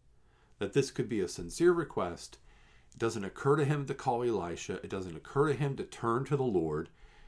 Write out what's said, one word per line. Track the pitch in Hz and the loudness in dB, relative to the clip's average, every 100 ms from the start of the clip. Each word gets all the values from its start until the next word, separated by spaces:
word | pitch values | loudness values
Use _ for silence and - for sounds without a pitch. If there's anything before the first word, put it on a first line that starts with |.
| _ - - _ _ - | _ -20 -20 _ _ -6
that | 98 | 0
this | 143 - | 2 2
could | - 113 | 0 -2
be | 110 | 0
a | 90 | -2
sincere | - 85 - 170 | -4 -8 2 4
request. | 170 160 - 90 87 - - - - - - - | 4 2 -2 -2 -4 -12 -18 -20 -20 -20 -20 -20
It | - | -2
doesn't | 117 107 | -2 0
occur | 98 - 139 151 | -4 -2 2 4
to | 139 | 4
him | 147 135 | 2 -2
to | |
call | 135 - 120 | -4 0 0
Elisha. | 123 104 85 85 - 92 | 2 0 -2 -6 -6 -8
It | 95 | -6
doesn't | 98 90 78 | -6 -6 -10
occur | - 139 151 | -4 2 2
to | 123 | 2
him | 143 135 | 0 -2
to | |
turn | - - 117 117 135 | -8 -4 0 0 0
to | 143 | 0
the | |
Lord. | 131 92 80 76 82 - - - | 2 2 2 0 -4 -12 -20 -20